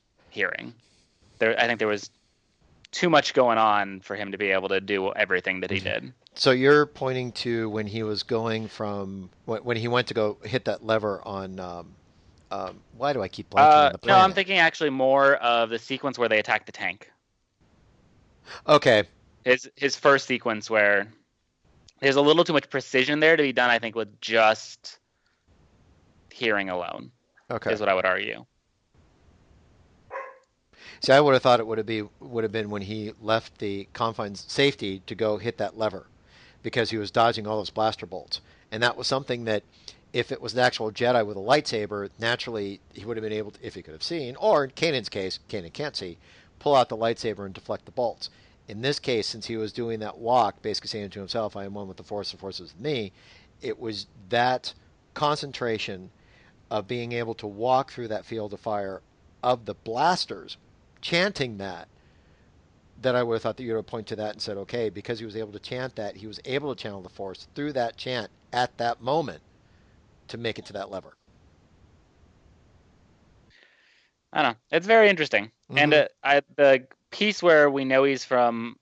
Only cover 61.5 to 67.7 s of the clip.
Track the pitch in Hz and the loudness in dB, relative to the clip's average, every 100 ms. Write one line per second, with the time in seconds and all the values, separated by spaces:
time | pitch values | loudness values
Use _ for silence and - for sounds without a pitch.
61.5 | 104 98 85 80 _ _ _ _ _ _ | -6 -10 -10 -16 _ _ _ _ _ _
62.5 | _ _ _ _ - 123 123 120 113 120 | _ _ _ _ -4 0 0 0 0 -2
63.5 | 110 123 113 98 120 104 107 107 104 - | -6 -4 -6 -6 -10 -10 -8 -8 -8 -8
64.5 | 98 95 120 110 95 110 113 113 104 107 | -8 -6 -4 -4 -6 -10 -8 -8 -10 -10
65.5 | 101 - 127 127 - 104 98 107 98 - | -12 -10 -8 -8 -8 -10 -10 -16 -14 -8
66.5 | 135 147 113 110 101 90 - 98 90 - | -6 -6 -8 -10 -12 -16 -12 -12 -12 -16
67.5 | - 147 | -10 -6